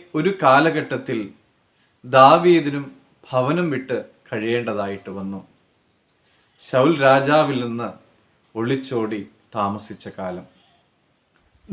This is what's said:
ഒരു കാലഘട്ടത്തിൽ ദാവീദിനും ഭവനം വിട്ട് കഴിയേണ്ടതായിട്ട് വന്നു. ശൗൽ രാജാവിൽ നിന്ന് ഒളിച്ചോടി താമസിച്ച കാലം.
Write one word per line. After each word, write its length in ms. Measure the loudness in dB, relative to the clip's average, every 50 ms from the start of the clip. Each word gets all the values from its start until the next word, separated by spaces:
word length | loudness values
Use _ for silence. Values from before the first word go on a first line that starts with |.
| -12 _ -6 -2
ഒരു 120 | -2 -2 -2 2
കാലഘട്ടത്തിൽ 800 | 2 4 4 4 4 2 0 -2 -4 -6 -8 -8 -6 -8 -8 -8 -8 -10 -14 _ _ _ _ _ _ _ _ _ _ _ _ _ -8 2 6
ദാവീദിനും 680 | 8 8 8 8 6 6 4 4 4 2 -2 -6 -6 -10 -12 -16 _ _ _ _ _ _ -4
ഭവനം 380 | -2 -2 0 0 0 -2 -2 -2 -4
വിട്ട് 240 | -6 -6 -6 -6 -8 -8 -10 _ _ _ _
കഴിയേണ്ടതായിട്ട് 840 | -10 -6 -4 -2 -2 -2 -4 -4 -6 -6 -6 -6 -8 -10 -12 -14 -14
വന്നു. 240 | -12 -12 -12 -12 -14 -16 _ _ _ _ _ _ _ _ _ _ _ _ _ _ _ _ _ _ _ _ _ _ _ _
ശൗൽ 240 | -2 0 2 2 2 2 4 4
രാജാവിൽ 540 | 4 4 4 4 2 2 2 2 2 -2 -4 -4
നിന്ന് 260 | -6 -8 -8 -10 -10 -12 -16 _ _ _ _ _ _ _ _ _ _ -10 -6
ഒളിച്ചോടി 580 | -4 -4 -4 -6 -6 -6 -6 -4 -4 -4 -6 -8 -10 -14 _ _ _ _ -6
താമസിച്ച 480 | -4 -4 -4 -6 -8 -12 -14 -16 -16 -18 -16 -14 -12
കാലം. 260 | -10 -10 -10 -12 -16 -20 _ _ _ _ _ _ _ _ _ _ _ _ _ _ _ _ _ _ _ _ _ _ _ -12